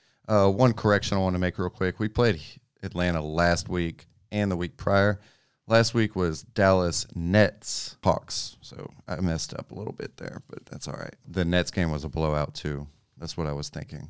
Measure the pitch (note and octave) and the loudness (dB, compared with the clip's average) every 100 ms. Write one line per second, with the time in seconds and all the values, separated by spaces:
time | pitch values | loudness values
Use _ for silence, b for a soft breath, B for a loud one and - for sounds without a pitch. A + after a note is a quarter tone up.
0 | b b - G#2+ G2 G2 B2 G#2+ G#2+ G2+ | b b 0 4 4 6 4 4 2 2
1 | - G2 F#2+ F2+ F2+ F2 F2+ - F#2 - | 2 0 0 2 0 -2 -4 -2 -2 -2
2 | A2 - A#2+ F#2 - - _ _ F#2+ F2 | -2 2 2 2 -6 -20 _ _ -8 -2
3 | F2+ E2+ D2+ D#2+ F2 E2+ - F2+ E2+ - | 0 0 -2 2 2 2 0 -2 -4 -6
4 | - _ - G#2 G2+ F2 F2 - - G2 | -16 _ -8 -2 0 -2 -4 -4 0 2
5 | G2+ G2+ b b b b - A2+ A2+ A#2 | 4 0 b b b b 2 4 4 2
6 | G#2+ G2 F2 D#2 - - G2 F#2+ F2+ E2 | 0 0 0 -2 -6 2 4 4 2 -2
7 | - F2 E2+ G2+ G2+ - - - - - | -6 -6 2 4 4 0 -10 -8 -8 -2
8 | G2 - - - - - - - - - | 0 0 -2 -8 -8 -12 -20 -16 -16 -16
9 | - D2 F2+ E2 - - - - G2+ - | -10 -4 -2 -2 -4 -10 -12 -12 -12 -10
10 | - - - - - - - - - - | -12 -12 -14 -14 -16 -20 -16 -14 -10 -10
11 | - - - F2 E2+ F2+ E2+ - E2 D2+ | -12 -16 -8 -2 2 2 2 0 0 -2
12 | D2 D#2 D#2 D2+ D2 - D2+ C#2+ C#2+ _ | -4 -2 0 0 -2 -6 -8 -8 -10 _
13 | _ - E2 - D#2 C#2+ D2 - - D2+ | _ -16 -12 -8 -6 -6 -8 -12 -14 -14